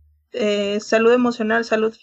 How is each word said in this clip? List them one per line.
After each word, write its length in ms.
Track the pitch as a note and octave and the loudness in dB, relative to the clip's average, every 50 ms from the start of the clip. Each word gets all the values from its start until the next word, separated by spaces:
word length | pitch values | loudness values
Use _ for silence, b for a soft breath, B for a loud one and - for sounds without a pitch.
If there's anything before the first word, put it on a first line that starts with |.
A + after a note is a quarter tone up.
| _ _ _ _ _ _ - | _ _ _ _ _ _ -8
eh, 460 | A#3+ A3+ G#3 G3+ G3+ G3+ G3+ G3+ G#3 | -4 -2 -2 -2 -2 -2 -2 -4 -6
salud 320 | - - A3+ A3 A3+ A3+ A#3+ | -2 0 0 2 4 4 4
emocional, 520 | B3+ B3 A#3+ A#3 - A3 G#3+ A3+ A#3 A#3 | 4 2 0 -2 -2 -2 -2 -2 -2 0
salud 300 | A3+ A#3 G#3+ A3 A3 A3 - | -2 -2 -2 0 -2 -4 -6